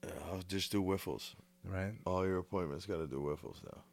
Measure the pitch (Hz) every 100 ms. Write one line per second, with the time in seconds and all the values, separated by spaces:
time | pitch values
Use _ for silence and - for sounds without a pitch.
0 | 87 85 78 95 90 95 - 101 95 98
1 | - 58 - - - - 90 92 98 113
2 | - 92 95 92 90 98 85 71 98 85
3 | 80 67 71 76 53 - 50 - -